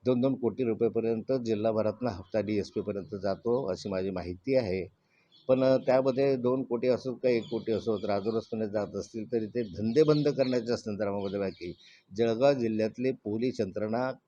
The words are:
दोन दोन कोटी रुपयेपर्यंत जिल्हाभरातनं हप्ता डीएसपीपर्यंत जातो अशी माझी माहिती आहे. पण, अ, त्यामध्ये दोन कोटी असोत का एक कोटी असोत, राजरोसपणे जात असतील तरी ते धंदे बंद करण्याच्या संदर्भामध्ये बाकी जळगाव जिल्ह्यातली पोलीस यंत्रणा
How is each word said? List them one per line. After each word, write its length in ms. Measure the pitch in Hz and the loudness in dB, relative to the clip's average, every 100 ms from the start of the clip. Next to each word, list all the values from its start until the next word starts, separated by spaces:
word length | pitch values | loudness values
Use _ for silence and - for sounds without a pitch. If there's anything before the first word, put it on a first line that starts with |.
दोन 160 | 123 127 | 2 2
दोन 140 | 131 | 2
कोटी 300 | 127 117 107 | 2 -2 0
रुपयेपर्यंत 680 | 123 107 117 113 113 113 - | -2 2 2 2 0 -2 0
जिल्हाभरातनं 760 | 135 117 107 110 110 107 107 123 | -2 0 0 2 2 0 0 -4
हप्ता 300 | 92 95 110 | -6 -4 -2
डीएसपीपर्यंत 760 | 101 107 101 - 101 101 92 104 | 0 -2 -2 -4 -4 -6 -6 -6
जातो 480 | 98 95 117 120 135 | -4 -2 0 -2 -2
अशी 180 | 92 107 | -4 -4
माझी 220 | 95 95 | -2 -2
माहिती 460 | 92 85 90 - 131 | -4 -6 -8 0 2
आहे. 280 | 110 92 90 _ _ _ _ _ - | 2 -2 -4 _ _ _ _ _ 0
पण, 140 | 131 | 4
अ, 140 | 131 131 | 6 4
त्यामध्ये 600 | 135 127 135 127 139 135 | 4 2 4 2 2 2
दोन 260 | 120 131 | 2 0
कोटी 260 | 131 120 123 | 0 0 2
असोत 280 | 117 131 117 | 0 0 -2
का 60 | 127 | 2
एक 140 | 117 107 | 2 0
कोटी 220 | 117 101 | -6 -2
असोत, 320 | 107 104 107 | -2 0 -2
राजरोसपणे 640 | 101 101 98 113 - 113 110 | 0 -2 0 -2 -4 -4 -2
जात 280 | 104 101 98 | -2 -4 -6
असतील 360 | 92 113 107 | -8 -10 -4
तरी 140 | 117 110 | -4 -2
ते 160 | 120 | -4
धंदे 400 | 110 87 107 117 | -6 -2 0 4
बंद 260 | 151 151 147 | 6 6 4
करण्याच्या 480 | 143 131 123 113 117 | 2 2 2 0 -4
संदर्भामध्ये 600 | - 101 104 101 98 101 | -2 -4 -2 -2 -4 -2
बाकी 340 | 98 90 87 82 - - _ 98 | -4 -4 -12 -12 -18 -20 _ -2
जळगाव 360 | 117 113 139 | 0 4 4
जिल्ह्यातली 580 | 139 113 110 107 - 127 | 4 2 0 -2 0 -2
पोलीस 480 | 135 107 107 127 123 | -2 -4 -2 -2 -2
यंत्रणा 520 | 101 98 107 117 127 - | -4 -2 -4 -2 -2 -6